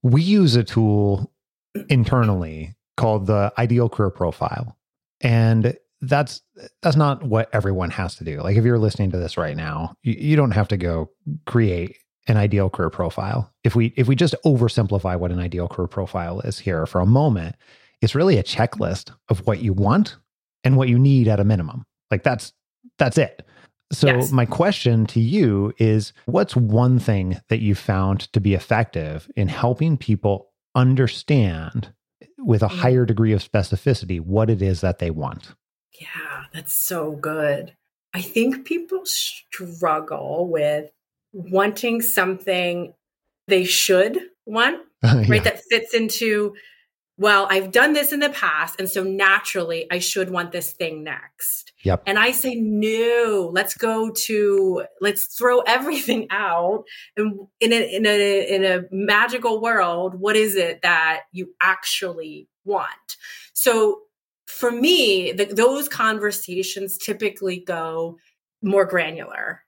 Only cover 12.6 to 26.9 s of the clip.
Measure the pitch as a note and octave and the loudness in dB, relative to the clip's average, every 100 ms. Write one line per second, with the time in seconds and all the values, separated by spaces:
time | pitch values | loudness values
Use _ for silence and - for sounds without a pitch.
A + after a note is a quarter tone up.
12.6 | F#2+ - E2+ - E2+ - G2 A2 G#2+ _ | 0 0 -4 -2 -6 -4 -4 -4 -6 _
13.6 | A2+ A#2+ A2+ - B2 C3+ E3 - E3 C3 | 0 2 0 0 2 2 2 2 2 4
14.6 | A#2 - G2+ G2+ F#2 F2+ F2 F2 F2 F2 | 2 2 0 0 -2 -2 -2 -2 -4 -4
15.6 | E2+ - F2 - F2+ F#2 E2+ F#2 - - | -6 -4 -6 -4 -6 -6 -6 -6 -8 -6
16.6 | - E2 D#2 F2+ F#2+ B2+ D3+ G2+ E2 - | -4 -2 -2 2 4 4 4 0 -4 -12
17.6 | _ _ _ _ A#2 C#3 F#3 B2 - - | _ _ _ _ 0 2 4 4 2 0
18.6 | A2+ G#2+ G2+ G2 - - - F#2 - G#2 | 0 0 -4 -4 -10 -20 -2 0 0 0
19.6 | G#2+ F#2 G2+ E3 G#3+ - _ _ _ _ | 0 2 2 4 2 -4 _ _ _ _
20.6 | C3 C3 C3 A#2+ C#3 C3+ A2+ G2+ G2+ G2+ | 2 4 4 6 6 6 4 4 2 2
21.6 | D#2 B2 - _ _ G#2 C#3+ A#2+ - _ | -2 -10 -16 _ _ 0 0 -2 -6 _
22.6 | _ _ - _ C3 D#3+ B2+ - - _ | _ _ -20 _ 0 2 0 -4 -20 _
23.6 | _ _ _ - C#3+ B2 C3+ C3 A#2+ - | _ _ _ 0 2 2 2 2 0 2
24.6 | F3+ G3 B2 A2+ G#2+ A#2 A2+ G#3 C3+ G2 | 0 2 2 2 2 2 2 2 2 2
25.6 | G#2 - A2+ G#2+ G2 _ - F3 G#3 B2+ | 0 2 2 2 0 _ -2 0 2 0
26.6 | A2+ G#2+ B2 | 2 4 4